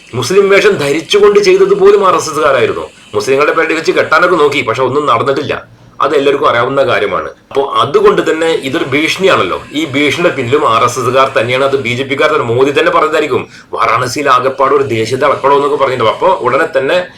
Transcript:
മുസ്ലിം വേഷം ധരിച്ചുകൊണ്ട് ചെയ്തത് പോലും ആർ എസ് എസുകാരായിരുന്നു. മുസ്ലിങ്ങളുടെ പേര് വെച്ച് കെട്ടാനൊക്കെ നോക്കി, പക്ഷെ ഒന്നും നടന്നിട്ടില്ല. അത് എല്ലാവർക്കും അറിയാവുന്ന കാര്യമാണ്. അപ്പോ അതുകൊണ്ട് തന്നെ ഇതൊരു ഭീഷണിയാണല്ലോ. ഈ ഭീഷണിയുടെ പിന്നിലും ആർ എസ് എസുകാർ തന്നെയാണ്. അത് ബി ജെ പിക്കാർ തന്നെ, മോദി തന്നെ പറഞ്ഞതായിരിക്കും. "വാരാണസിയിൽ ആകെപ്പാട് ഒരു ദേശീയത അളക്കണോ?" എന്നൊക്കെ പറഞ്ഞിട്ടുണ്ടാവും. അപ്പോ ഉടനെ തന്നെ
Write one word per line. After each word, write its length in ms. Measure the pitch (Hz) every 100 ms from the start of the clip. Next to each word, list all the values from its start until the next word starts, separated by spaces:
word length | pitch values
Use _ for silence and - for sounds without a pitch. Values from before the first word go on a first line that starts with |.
| -
മുസ്ലിം 340 | 120 117 190 196
വേഷം 260 | 196 208 196
ധരിച്ചുകൊണ്ട് 600 | 143 151 156 208 208 202
ചെയ്തത് 340 | 185 190 185
പോലും 340 | 196 190 208 190
ആർ 60 |
എസ് 160 | 165 156
എസുകാരായിരുന്നു. 600 | 151 151 131 110 85 80 - -
മുസ്ലിങ്ങളുടെ 380 | 104 117 135 151
പേര് 200 | 160 156
വെച്ച് 200 | 160 160
കെട്ടാനൊക്കെ 440 | 160 139 156 180 180
നോക്കി, 260 | 147 143
പക്ഷെ 200 | 113 110
ഒന്നും 240 | 127 139 147
നടന്നിട്ടില്ല. 760 | 123 123 139 135 78 - - - -
അത് 140 | 151 151
എല്ലാവർക്കും 320 | 139 139 147
അറിയാവുന്ന 320 | 117 123 139
കാര്യമാണ്. 460 | 120 104 101 87 73 - _
അപ്പോ 140 | 135 135 104
അതുകൊണ്ട് 540 | 117 214 208 180 160
തന്നെ 160 | 160 165
ഇതൊരു 380 | 151 135 160
ഭീഷണിയാണല്ലോ. 760 | 156 143 160 - 190 131 95 76 -
ഈ 120 | 143
ഭീഷണിയുടെ 520 | 156 135 147 123 175 139
പിന്നിലും 320 | 120 143 139
ആർ 160 | 113
എസ് 140 | 123 131
എസുകാർ 420 | 120 127 135 135
തന്നെയാണ്. 240 | 117 127
അത് 120 | 139 135
ബി 120 | 107
ജെ 160 | 123
പിക്കാർ 240 | 127 139 151
തന്നെ, 120 | 151
മോദി 260 | 123 120 135
തന്നെ 200 | 143 165
പറഞ്ഞതായിരിക്കും. 580 | 165 151 156 151 117 - - -
"വാരാണസിയിൽ 560 | - 110 113 123 143 139
ആകെപ്പാട് 460 | 127 131 131 135
ഒരു 80 | 143
ദേശീയത 420 | 127 113 110 127
അളക്കണോ?" 300 | 143 123 135
എന്നൊക്കെ 220 | 143 143 143
പറഞ്ഞിട്ടുണ്ടാവും. 420 | 135 127 113 104
അപ്പോ 280 | 170 180 123
ഉടനെ 320 | 127 120 135
തന്നെ 280 | 135 180 180